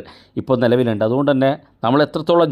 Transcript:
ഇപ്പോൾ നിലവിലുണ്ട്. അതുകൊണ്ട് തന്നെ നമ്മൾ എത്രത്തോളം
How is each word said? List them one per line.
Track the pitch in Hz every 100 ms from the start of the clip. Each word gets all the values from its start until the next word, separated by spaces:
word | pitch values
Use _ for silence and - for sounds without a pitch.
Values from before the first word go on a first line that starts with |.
| - - _ -
ഇപ്പോൾ | 101 123
നിലവിലുണ്ട്. | 120 123 120 104 110
അതുകൊണ്ട് | 127 143
തന്നെ | 135 135 151 - _ 113
നമ്മൾ | 139 147
എത്രത്തോളം | 165 156 170 160